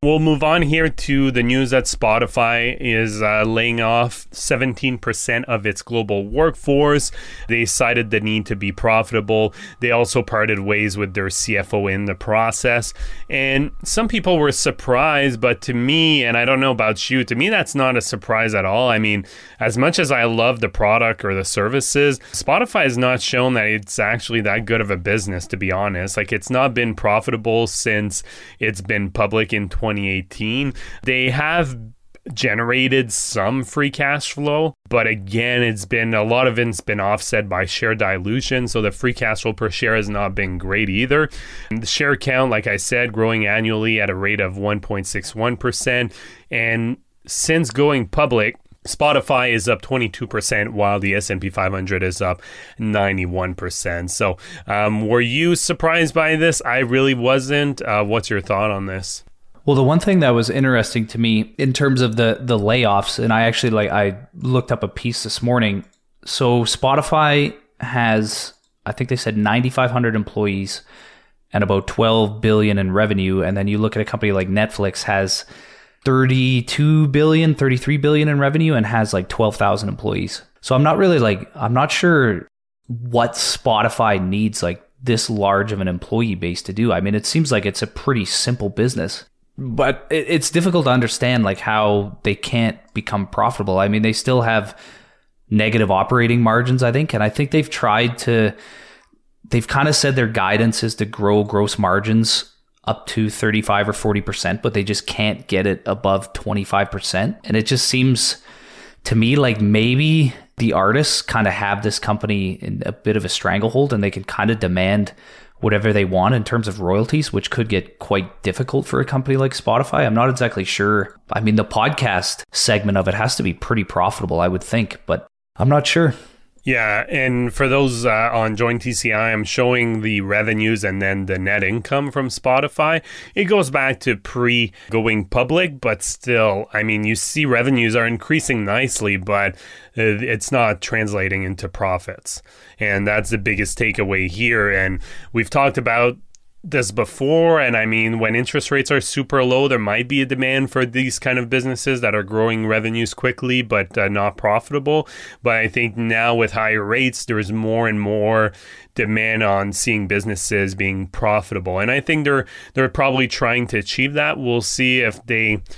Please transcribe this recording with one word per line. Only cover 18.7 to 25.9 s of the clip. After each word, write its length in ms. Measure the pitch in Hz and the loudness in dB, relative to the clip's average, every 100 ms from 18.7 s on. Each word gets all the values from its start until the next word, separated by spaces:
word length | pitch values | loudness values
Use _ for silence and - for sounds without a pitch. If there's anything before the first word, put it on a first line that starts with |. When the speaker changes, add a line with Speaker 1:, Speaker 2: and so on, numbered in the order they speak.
| 104 127 | 2 2
Speaker 1:
I 100 | 110 | 2
mean, 260 | 107 104 92 - - - | 2 0 -4 -14 -20 -4
as 180 | 110 113 | -2 2
much 220 | 143 170 | 2 2
as 100 | 151 | 2
I 140 | 131 | 2
love 340 | 117 113 117 120 | 2 2 2 2
the 100 | 113 | -2
product 560 | - 107 113 117 107 | 0 2 4 2 0
or 80 | 101 | -2
the 120 | 95 | -2
services, 720 | 95 - 104 135 127 139 143 135 - | -2 0 0 0 0 2 2 2 -6
Spotify 500 | - - 165 240 214 | -8 0 0 2 0
has 160 | 143 120 | 0 2
not 240 | 127 127 | 2 0
shown 320 | - 127 127 | 0 0 2
that 140 | 123 107 | 2 0
it's 320 | 107 101 - | 0 -4 -2
actually 400 | 104 117 - 117 | -2 -2 -2 -2
that 240 | 104 104 | 0 0
good 160 | 110 113 | 0 0
of 100 | 104 | 0
a 60 | 95 | -2
business, 500 | 92 107 98 90 - | 0 -2 -2 -6 -6
to 100 | 95 | -6
be 140 | 92 92 | -2 0
honest. 400 | 101 | -2